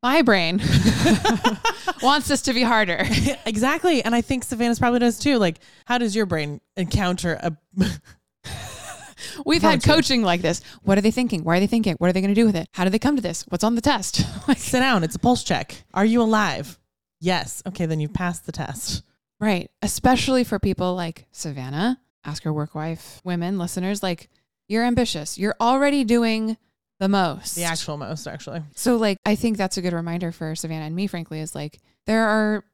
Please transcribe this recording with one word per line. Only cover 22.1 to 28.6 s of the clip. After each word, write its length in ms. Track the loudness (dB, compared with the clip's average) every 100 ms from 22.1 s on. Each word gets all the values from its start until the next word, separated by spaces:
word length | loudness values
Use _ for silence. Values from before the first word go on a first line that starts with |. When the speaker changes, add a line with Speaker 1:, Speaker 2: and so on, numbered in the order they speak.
| _
Speaker 1:
Ask 200 | -12 -8
Your 80 | -6
Work 220 | -4 -6
Wife, 460 | -8 -8 -10 -12 -16
women, 340 | -6 -4 -2 -4
listeners, 440 | -4 -4 -4 -2
like, 260 | -4 -6 -10 _ _ _ _
you're 160 | 0
ambitious. 540 | 2 2 0 -2 -8 -4
You're 160 | -4 0
already 420 | 2 4 4 2
doing 520 | 4 4 4 0 -2 -6 _ _ _ _
the 100 | 2
most. 460 | 2 2 -2 -8
Speaker 2:
The 100 | -4
actual 320 | -2 -4 -6 -8
most, 300 | -8 -10 -10
actually. 360 | -12 -10 -12